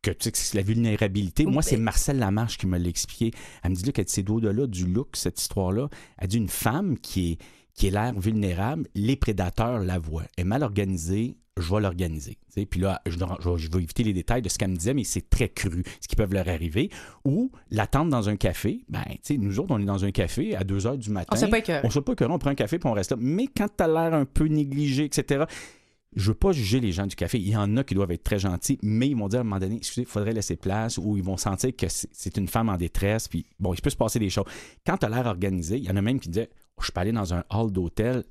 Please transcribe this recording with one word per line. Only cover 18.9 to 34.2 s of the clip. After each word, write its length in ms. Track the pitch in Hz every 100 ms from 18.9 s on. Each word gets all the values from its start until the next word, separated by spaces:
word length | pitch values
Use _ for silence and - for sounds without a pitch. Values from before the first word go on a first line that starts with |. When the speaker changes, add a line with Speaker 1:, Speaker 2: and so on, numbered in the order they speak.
| - -
Speaker 1:
tu 100 | -
sais, 140 | - 285
nous 200 | 202 190
autres, 140 | 185
on 60 | 113
est 60 | 101
dans 180 | 98
un 80 | 98
café 420 | 95 92 - 208
à 80 | 208
deux 240 | 98 98 104
heures 120 | 139
du 120 | 104
matin. 200 | 101 85
Speaker 2:
On 40 | 175
se 100 | 202
fait 40 |
pas 80 | 220
écœurer. 220 | 220 156
Speaker 1:
On 60 | 117
se 40 |
fait 100 | 147
pas 80 | 139
écœurer, 200 | 254 120
on 60 | 139
prend 120 | 143
un 40 |
café 240 | 139 107 170
puis 100 | 151
on 40 |
reste 180 | 104 92
là. 60 | 123
Mais 280 | 123 170 262
quand 200 | - 208
t'as 140 | - 170
l'air 260 | 160 165
un 120 | 160 135
peu 200 | - 156
négligé, 600 | 151 143 139 147 135 151
et 40 |
cetera, 360 | - 135 139 160 - - - _ _ _
je 140 | - 98
veux 60 |
pas 180 | 110 196
juger 280 | 165 101 131
les 120 | 113
gens 140 | 87 98
du 80 |
café. 240 | - 87 120
Il 100 | 95
y 80 | 107
en 200 | 101 113
a 80 |
qui 100 | 135
doivent 180 | 95 98
être 120 | 85
très 140 | - 104
gentils, 400 | 95 87 - 139
mais 260 | 104 110 135
ils 80 | 127
vont 120 | 101
dire 120 | 123
à 20 |
un 20 |
moment 140 | 113 98
donné, « 180 | 95 113
Excusez, 260 | - -
il 60 | 123
faudrait 240 | 104 104
laisser 240 | 113 98 85
place », 400 | - 104 113 -
ou 160 | 95 101
ils 40 |
vont 140 | 92 95
sentir 400 | - 95 131 -
que 120 | 87
c'est, 200 | - -
c'est 280 | - 95 101
une 100 | 95
femme 220 | 117 113
en 60 | 92
détresse. 500 | 85 - 98 110 -
Puis, 160 | 85 - _
bon, 140 | 95
il 80 | 87
peut 80 | 147
se 60 | -
passer 220 | 113
des 120 | 120